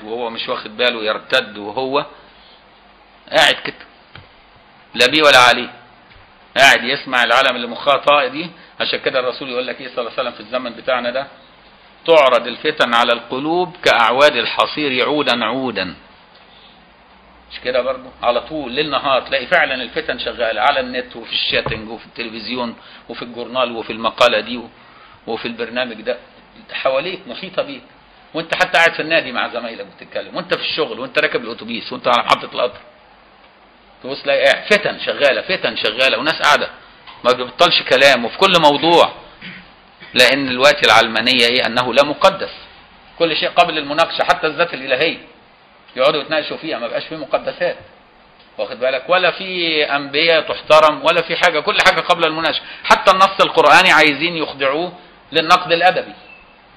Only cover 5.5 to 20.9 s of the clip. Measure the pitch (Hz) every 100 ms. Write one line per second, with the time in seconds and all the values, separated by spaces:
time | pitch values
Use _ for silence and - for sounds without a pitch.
5.5 | 120 120 - - _ _ - - _ _
6.5 | - 135 117 120 135 139 127 117 123 131
7.5 | 123 120 113 143 135 - 147 131 139 170
8.5 | - - - 117 123 147 131 123 117 139
9.5 | 123 127 117 131 127 117 - 123 117 107
10.5 | 123 127 113 - 127 120 127 139 - -
11.5 | - - _ _ _ - 160 135 120 120
12.5 | 117 151 - 127 120 120 117 - 131 151
13.5 | 170 180 165 143 117 113 127 147 123 110
14.5 | - 110 - 147 127 120 147 131 120 110
15.5 | 131 131 101 92 82 - - _ _ _
16.5 | - - - _ _ _ _ - - _
17.5 | - 123 127 123 131 131 - 110 120 -
18.5 | 156 131 127 156 131 143 127 - 135 123
19.5 | 175 147 131 120 - - 127 - 113 117
20.5 | 107 127 139 127